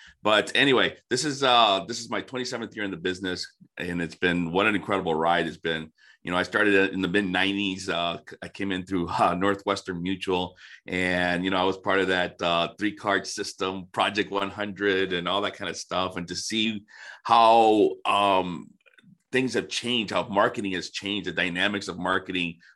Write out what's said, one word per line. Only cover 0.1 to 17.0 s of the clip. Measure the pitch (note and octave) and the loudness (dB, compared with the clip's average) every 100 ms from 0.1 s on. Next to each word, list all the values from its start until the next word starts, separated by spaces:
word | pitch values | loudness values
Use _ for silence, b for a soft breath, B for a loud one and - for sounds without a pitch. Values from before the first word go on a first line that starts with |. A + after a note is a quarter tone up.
| B | B
But | G#2+ G#2+ G2+ | 2 2 4
anyway, | A2+ C#3 A#2 F2+ - - | 2 6 6 4 -2 -4
this | B2 | -2
is, | D3+ C3+ | -2 0
uh, | C3+ A#2+ A2 F#2+ F2+ | 4 6 6 2 -2
this | A#2 | -10
is | A#2 | -6
my | G#2 | -6
twenty-seventh | - B2+ B2 A#2 G#2+ | -6 -8 -6 -8 -8
year | A2 | -6
in | G2+ | -6
the | F2 | -4
business, | F2+ F#2 F#2 F2+ - _ - - | -4 -2 -4 -4 -8 _ -20 -8
and | F2+ F2 | -4 -2
it's | E2 - | -4 0
been, | F2+ F2 E2 | 2 2 0
what | F2 G#2+ | 2 2
an | |
incredible | G2+ A2 F#2+ F2 | 2 0 -2 0
ride | D#2 E2 F2 D#2+ | 0 2 2 0
it's | E2 | -4
been. | E2 D#2+ D#2 _ b b | -4 -4 -8 _ b b
You | - | -4
know, | F2+ | -2
I | |
started | F#2 G#2+ G#2 G2 F#2+ | 0 2 6 6 4
in | F#2+ | 0
the | F#2 | 0
mid | G2+ | 0
nineties. | F#2+ F2+ F#2+ G2 G2+ F#2 F#2 | 0 0 0 -2 -4 -6 -4
Uh, | E2+ E2+ E2 - | -2 -2 -6 -12
c-, | - | -18
I | F#2 | -16
came | - G2 | -8 -4
in | F#2 | -4
through, | F2+ F#2+ E2 | -2 -4 -2
uh, | - G2 | 2 2
Northwestern | F2+ G2 G2 G2+ G2 - F2 | 2 0 -2 -2 -2 -4 -6
Mutual, | F2+ F#2 F#2+ F2+ F2 B B B - | -4 -4 -2 -2 -2 B B B -6
and, | F2+ F2+ F2+ F2+ F2 | -2 0 0 0 0
you | F#2 | 0
know, | F#2 | 2
I | |
was | F#2+ F#2 | 0 0
part | G2+ F#2+ | 0 0
of | F#2 | 2
that, | F#2 F2 - | 0 -2 -2
uh, | F2 E2+ E2+ - | 0 0 -2 -2
three | G#2 | -6
card | G#2 G#2+ G2 - | -4 -2 -2 -2
system, | - G2+ - F#2+ F#2+ F2+ | -8 -10 -4 -4 -4 -8
Project | A#2 G2+ G#2 F#2 | -2 0 0 -2
one | G2 G2 | -2 -4
hundred, | G2 G#2 F#2 G2+ F#2+ F#2+ | -6 -8 -2 0 0 0
and | F2+ F2 | -2 -2
all | G2 | -2
that | G2 - | -4 -6
kind | F2+ | -10
of | D#2+ | -10
stuff. | - F2+ F#2 F2+ | -6 -4 -4 -6
And | E2+ | -8
to | F2 | -8
see | - A2 A2 G#2 - B | -4 -2 -2 -4 -12 B